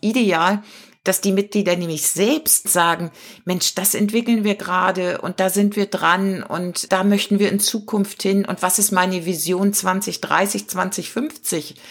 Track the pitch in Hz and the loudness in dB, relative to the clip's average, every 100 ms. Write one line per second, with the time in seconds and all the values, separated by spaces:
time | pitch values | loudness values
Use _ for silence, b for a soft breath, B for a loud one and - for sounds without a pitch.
0 | 208 240 220 170 170 208 208 B B B | 0 2 4 4 2 0 -4 B B B
1 | - 190 208 196 202 208 190 175 175 156 | -2 0 2 0 0 0 0 0 -2 -2
2 | - - 202 302 - - - 180 170 170 | -4 0 2 2 2 0 2 2 2 2
3 | 170 B B B - 180 - - 185 - | -4 B B B -6 -2 -2 -2 -2 0
4 | 208 226 233 233 208 202 - 180 185 190 | 0 0 2 2 2 -2 -2 0 2 0
5 | 180 - - 185 190 190 208 202 196 190 | -2 -4 -6 -2 0 4 2 2 -2 0
6 | 160 180 196 185 - 165 180 175 - 190 | 2 2 2 -4 -6 -6 -4 -6 0 2
7 | 196 202 - 202 202 202 - 226 208 208 | 4 2 2 2 2 2 0 -4 -4 -2
8 | 196 - 196 196 196 180 185 185 202 190 | -2 -2 0 2 0 -2 0 0 0 2
9 | 185 185 165 170 156 180 196 202 185 190 | 2 0 -2 -4 0 2 2 0 0 -2
10 | 196 170 - 156 202 202 - 185 185 - | -2 -6 -2 0 0 -2 -6 -4 -4 -4
11 | 170 - 294 - - 170 147 - B | -6 -6 -6 -6 -6 -4 -6 -16 B